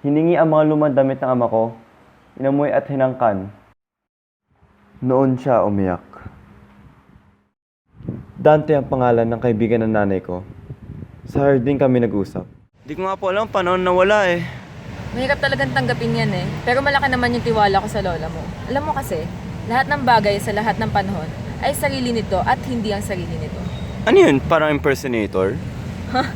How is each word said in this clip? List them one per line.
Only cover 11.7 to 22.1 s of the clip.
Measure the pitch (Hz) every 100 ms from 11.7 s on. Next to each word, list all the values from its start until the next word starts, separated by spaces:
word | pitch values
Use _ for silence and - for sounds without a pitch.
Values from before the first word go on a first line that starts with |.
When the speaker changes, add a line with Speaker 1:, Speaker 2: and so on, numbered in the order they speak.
| 139
Speaker 1:
kami | 135 127
nag-usap. | 117 98 95 92 90 - _ _
Di | 127 151
ko | 190
nga |
po | 190 190
alam | 196 220
paano | 202 175 185
nawala | 185 180 190 214 185
eh. | 175 170 - - - - - -
Speaker 2:
Mahirap | 233 262 285
talagang | 277 262 254
tanggapin | 269 247 240 233 226
yan | 220
eh. | 185 190 - 240
Pero | 254
malaki | 277 277 269
naman | 254 247 240
yung | 240
tiwala | 220 202 196
ko | 208
sa | 214
lola | 190 165 160
mo. | 160 - - -
Alam | 269 302
mo | 285
kasi, | 269 165 170 - - - -
lahat | 240 262
ng | 294
bagay | 254 226 208 202
sa | 226
lahat | 208 226 202
ng | 214
panahon | 208 190 185 160 - - -
ay | 262 285
sarili | 285 269 247